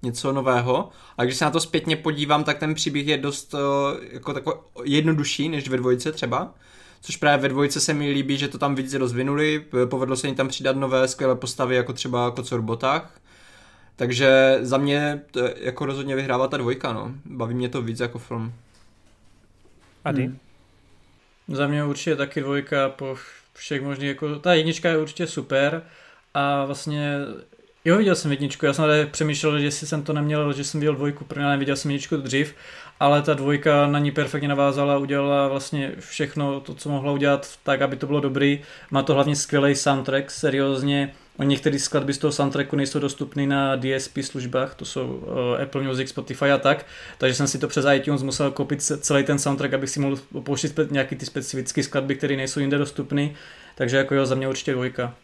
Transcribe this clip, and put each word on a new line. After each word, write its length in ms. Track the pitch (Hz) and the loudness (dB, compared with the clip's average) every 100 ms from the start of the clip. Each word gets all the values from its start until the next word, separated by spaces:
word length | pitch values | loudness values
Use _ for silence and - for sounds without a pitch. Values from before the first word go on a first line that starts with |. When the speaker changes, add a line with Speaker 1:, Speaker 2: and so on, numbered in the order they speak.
Speaker 1:
něco 300 | 123 117 143 | -6 -4 -2
nového. 580 | 139 131 123 123 127 - - - - | 0 2 2 2 0 -2 -12 -20 -2
A 60 | |
když 140 | 127 180 | 0 2
se 80 | 156 | 0
na 60 | |
to 80 | 160 | 0
zpětně 360 | 160 160 156 156 | 0 -2 0 -2
podívám, 480 | 160 151 147 151 | -2 -2 2 2
tak 140 | 151 147 | 2 -2
ten 140 | 156 | -2
příběh 340 | 156 - 143 143 | -2 -2 -2 0
je 100 | 147 | 0
dost, 380 | 143 143 - 147 | 0 -6 -8 -2
eh, 20 | 143 139 139 139 117 | 0 2 0 -2 -10
jako 200 | 131 - | -12 -6
takový 220 | 143 135 160 - - | -6 -4 -6 -8 -10
jednodušší 640 | 127 143 156 156 143 - 147 | 0 2 4 2 0 -2 -2
než 200 | 156 135 | -2 -2
ve 80 | 127 | 0
dvojce 340 | 127 123 139 | 2 2 0
třeba. 420 | 156 120 123 180 - - - - - | -4 -2 -2 -4 -12 -20 -20 -20 -20
Což 160 | - - | -12 0
právě 200 | 147 143 | 4 4
ve 80 | 139 | 4
dvojce 300 | 131 143 147 | 2 0 0
se 140 | 143 | 0
mi 180 | 147 147 | 0 0
líbí, 260 | 139 135 139 | 0 0 -2
že 100 | 139 | -2
to 100 | - | -2
tam 180 | 143 135 | 0 0
víc 180 | 135 | -2
rozvinuli, 680 | 139 127 120 131 143 151 151 | -2 0 0 0 2 2 0
p-, 260 | 151 127 123 | -2 0 2
povedlo 300 | 127 127 127 | 0 -2 -2
se 120 | 143 | -2
jim 80 | 131 | -2
tam 120 | 131 | -2
přidat 280 | - 135 135 | -2 0 0
nové 320 | 135 131 131 | 2 2 2
skvělé 280 | - 135 127 | 2 0 0
postavy, 400 | 127 - 127 127 | -2 -4 0 2
jako 180 | 120 | 0
třeba 380 | 123 - 123 120 | -4 -4 -2 -2
Kocour 300 | 120 120 120 | -2 -4 -4
Botách. 580 | 110 117 131 151 165 - _ - - - - - - _ | -2 -2 0 -2 -4 -20 _ -20 -20 -20 -20 -20 -20 _
Takže 640 | 123 123 135 131 135 131 | -4 4 6 8 8 6
za 160 | 123 135 | 4 2
mě 440 | 143 143 147 147 - | 2 2 0 -4 -8
to 80 | 127 | -2
je, 140 | 123 - | -2 -2
jako 240 | - 127 139 | -6 -4 -4
rozhodně 300 | 139 139 135 | -4 -2 -2
vyhrává 320 | 135 123 135 | 0 0 0
ta 100 | 135 | 0
dvojka, 360 | 120 131 139 | -2 -2 -2
no. 180 | 110 107 139 147 | -4 -6 -12 -14
Baví 300 | 139 117 120 | -6 -4 -2
mě 140 | 123 | -2
to 120 | 135 | -4
víc 180 | 113 117 | -6 -4
jako 200 | 120 120 | -4 -6
film. 340 | - 117 113 117 _ _ - _ _ _ - _ _ _ _ _ _ _ 147 | -8 -8 -8 -10 _ _ -20 _ _ _ -20 _ _ _ _ _ _ _ -4
Speaker 2:
Ady? 180 | 139 | -2
Speaker 3:
Hmm. 140 | 127 131 _ - _ _ _ - _ _ _ _ - | -2 -6 _ -20 _ _ _ -20 _ _ _ _ -8
Speaker 4:
Za 200 | 135 139 | -2 0
mě 160 | 147 | 0
určitě 320 | 147 143 - 147 | -2 -2 -2 -2
taky 260 | 139 - | -2 -4
dvojka 480 | 135 143 139 147 135 | -2 -4 -2 0 0
po 260 | 135 135 131 - - _ | -2 -10 -10 -14 -20 _
všech 280 | - - 143 | -20 -6 -4
možných, 260 | 139 135 143 | -4 -4 -4
jako, 300 | 139 151 147 | -4 -4 -2
ta 140 | 180 | 4
jednička 360 | 175 160 160 175 | 4 4 0 2
je 80 | 160 | 2
určitě 300 | 156 - 165 | 0 -4 -6
super 540 | - 127 135 143 165 165 - - - _ | -4 -2 2 2 0 -10 -20 -20 -20 _
a 320 | 143 143 143 139 | -2 0 0 -2
vlastně, 500 | 143 - 147 147 143 143 - - - _ _ 165 | -4 -4 -2 -2 -2 -4 -10 -16 -20 _ _ 4
jo, 120 | 185 | 6
viděl 180 | 208 175 | 6 4
jsem 160 | 156 | 2
jedničku, 340 | 139 139 - 147 | 0 0 0 0
já 80 | |
jsem 120 | 139 156 | 4 4
tady 200 | 151 151 | 4 4
přemýšlel, 540 | - 156 147 156 147 | 0 0 2 0 2
že 60 | 147 | 0
jestli 220 | 143 151 | -2 -4
jsem 160 | 156 | -4
to 100 | 147 | -2
neměl, 400 | 151 147 151 147 | -2 0 0 0
že 100 | 139 | -2
jsem 160 | 143 156 | -4 0
viděl 160 | 147 139 | 0 2
dvojku, 280 | 143 143 - | -2 -4 -8
protože 160 | 131 | -2
já 80 | 143 | 0
neviděl 260 | 139 139 139 | 2 2 0
jsem 160 | 143 | 0
jedničku 260 | 139 139 160 | -2 -2 -4
dřív, 380 | 135 131 147 - - - - - | 0 0 0 -4 -20 -20 -20 0
ale 220 | 143 147 | 4 4
ta 120 | 147 | 4
dvojka 540 | 143 135 147 156 147 143 | 0 2 2 4 6 6
na 120 | 143 | 4
ní 120 | 147 | 2
perfektně 360 | 143 139 151 143 | 0 -2 -2 -2
navázala, 500 | 139 139 135 143 143 | 2 2 2 2 2
udělala 500 | 139 143 139 143 139 | 0 0 2 2 2
vlastně 440 | 135 135 151 139 - | 0 -4 -4 -4 -6
všechno 600 | - - 143 151 143 139 | -12 -6 -4 -2 -2 -4
to, 140 | 135 | -8
co 160 | 139 151 | -10 -4
mohla 220 | 143 135 | -2 0
udělat 380 | 143 143 139 - - | 2 2 2 0 -10
tak, 180 | - 135 | -2 2
aby 140 | 139 139 | 2 -2
to 120 | 139 | 0
bylo 120 | 147 | 0
dobrý. 420 | 143 131 143 143 - - - | 2 4 4 2 -4 -20 -4
Má 120 | 139 | -2
to 100 | 135 | 2
hlavně 220 | 139 139 143 | 4 4 2
skvělej 400 | - 147 143 139 | 0 4 4 4
soundtrack, 560 | - 135 131 135 139 | 2 0 2 -2 -2
seriózně. 840 | - 151 135 139 135 139 143 139 - - - | -2 0 2 2 0 0 0 -2 -6 -20 -2
O 40 | |
některé 360 | 139 139 156 139 | 2 2 2 0
skladby 340 | - 151 135 | 0 -2 -2
z 40 | 139 | 0
toho 140 | 151 | 0
soundtracku 440 | 147 139 139 139 147 | 0 0 0 -2 0
nejsou 240 | 135 151 | 0 0
dostupný 480 | 143 135 139 143 139 | -2 -4 -6 -2 0
na 280 | 139 139 135 | 2 2 0
D 180 | 127 135 | 0 -2
S 120 | 131 | -4
P 160 | - | -8
službách, 520 | 139 139 127 131 135 - | -6 -6 -4 -2 -2 -6
to 100 | 135 | -10
jsou, 380 | - 127 127 - - 123 123 | -6 -6 -6 -6 -4 0 0
eh, 40 | |
Apple 200 | 139 139 | -2 -4
Music, 260 | 135 131 135 | -2 -2 -4
Spotify 420 | - 127 127 139 | -6 -10 -2 2
a 60 | 139 | 4
tak, 280 | 135 135 - - - - | 4 2 -2 -18 -18 -2
takže 180 | 131 123 | 0 2
jsem 120 | 143 | 0
si 120 | 139 | 0
to 80 | 143 | -2
přes 180 | - 139 139 | 0 4 4
iTunes 280 | 139 143 | 2 -2
musel 280 | 135 131 143 | -2 0 -2
koupit 300 | 139 139 143 | 0 -2 -2
ce-, 140 | - 147 | -2 -4
celý 260 | - 143 | 2 2
ten 160 | 139 143 | 4 0
soundtrack, 340 | 139 135 139 | 0 -2 0
abych 160 | 135 135 | -2 -2
si 100 | 147 | -2
mohl 160 | 139 135 - - | -2 -2 -6 -10
pouštět 240 | 139 139 156 | -4 -2 -2
spe-, 180 | 139 151 | 0 0
nějaký 240 | 143 131 127 | 0 0 -4
ty 100 | - | -6
specifické 580 | - 139 131 131 - | -8 -6 -6 -4 -2
skladby, 320 | 139 143 135 139 | 0 -2 0 -2
které 200 | 147 139 | 0 -2
nejsou 240 | 135 147 | -2 -2
jinde 180 | 139 143 | 0 2
dostupný, 560 | 143 - 139 143 147 147 - - - - | 0 -4 -2 0 0 -4 -18 -20 -20 -4
takže 220 | 123 135 | 2 2
jako 180 | 135 139 | 4 2
jo, 100 | 135 | 2
za 100 | 131 | 2
mě 120 | 135 | 0
určitě 260 | 131 - | -4 -2
dvojka. 400 | 131 127 131 123 123 | -2 -2 -4 -6 -6